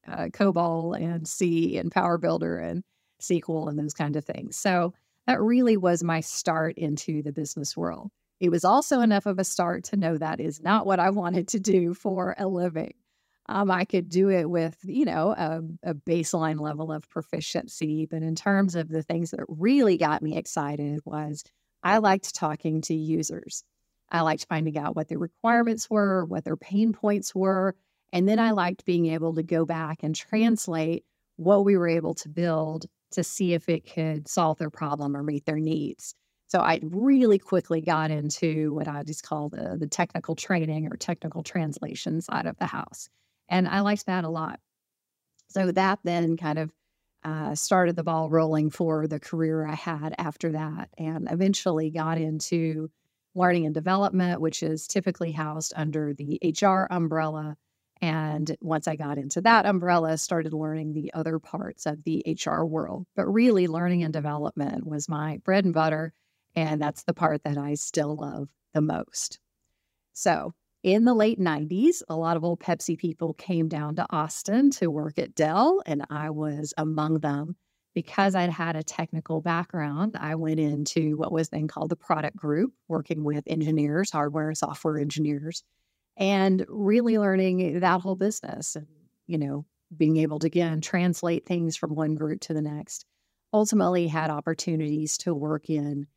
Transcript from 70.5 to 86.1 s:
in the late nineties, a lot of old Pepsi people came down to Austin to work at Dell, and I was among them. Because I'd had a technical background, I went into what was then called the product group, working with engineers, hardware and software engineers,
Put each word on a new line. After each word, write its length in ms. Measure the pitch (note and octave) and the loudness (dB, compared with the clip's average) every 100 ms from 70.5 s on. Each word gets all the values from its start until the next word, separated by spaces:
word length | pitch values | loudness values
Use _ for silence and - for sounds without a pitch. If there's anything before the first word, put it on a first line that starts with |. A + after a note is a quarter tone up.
| - _ _ | -12 _ _
in 220 | F#3 G#3 A#3+ | 2 6 6
the 80 | |
late 260 | A3+ G#3+ G#3 | 6 4 4
nineties, 640 | F3 D3+ D#3 F3+ D4+ E4+ - | 0 0 -2 4 4 4 -2
a 60 | D#3+ | -2
lot 200 | E3 E3+ | 0 0
of 80 | |
old 160 | E3+ F3 | 0 -2
Pepsi 380 | - E3 - D#3+ | -2 -2 -2 -2
people 360 | E3+ D#3 E3 | -4 -2 -4
came 360 | D#3 - E3+ D#3+ | -6 -2 0 0
down 260 | D#3 D3 D#3+ | -2 -4 -4
to 100 | - | -2
Austin 600 | D#3+ D#3 - - A#3 C#4 | -2 -2 -6 0 4 4
to 200 | C4 E3+ | 4 0
work 260 | D3+ D3+ D#3 | 0 -4 -4
at 160 | C#3 | -4
Dell, 480 | - D#3 F#3 C#4+ F#4+ - | 2 2 6 4 4 2
and 200 | D3 - | -4 -2
I 200 | D3 D#3 | -6 -4
was 440 | D3+ D3+ D3 D3+ - | -4 -4 -4 -6 -2
among 440 | D#3 D#3 D#3 D#3+ | -2 0 2 2
them. 340 | D3+ C#3+ D#3+ - _ _ _ F3 | 2 -2 -4 -10 _ _ _ -6
Because 380 | - - G3 | -4 2 2
I'd 160 | F#3 F3 | 4 0
had 260 | D#3+ E3+ D#3 | 0 -2 -4
a 80 | |
technical 560 | - - E3 D#3+ - D#3+ | -6 -6 -4 -6 -2 -2
background, 800 | E3+ E3 F3 F3 D3 D3 G#3+ - | 0 -2 -2 -4 -2 0 -2 -2
I 140 | D3+ | -4
went 260 | D#3+ D#3+ D#3 | -2 0 2
into 560 | D3+ D3 D#3 E3+ D3+ D3+ | 2 0 0 0 0 0
what 160 | - | 0
was 180 | D#3+ D#3+ | 0 -2
then 180 | - D#3 | -2 -4
called 220 | D#3 D#3+ | -4 -4
the 60 | E3 | -4
product 400 | - D#3 D3+ - | -2 -2 -2 -4
group, 380 | D3 D3+ C4 _ - | -2 0 0 _ -4
working 360 | D#3+ D3+ D#3 | -4 -2 -2
with 200 | D3+ D3 D3 | -2 -2 -2
engineers, 640 | D#3+ D3+ D#3 D3 D#3+ G3+ | -2 2 2 2 0 0
hardware 380 | D#3 D3 D#3 D#3 | -2 -2 -2 -4
and 100 | D#3 | -2
software 400 | C#3+ D3 D#3+ D3 | -6 -4 -4 -2
engineers, 640 | C#3+ D3+ D3 C#3+ D3+ - _ _ _ _ _ | -2 0 -2 -2 -6 -12 _ _ _ _ _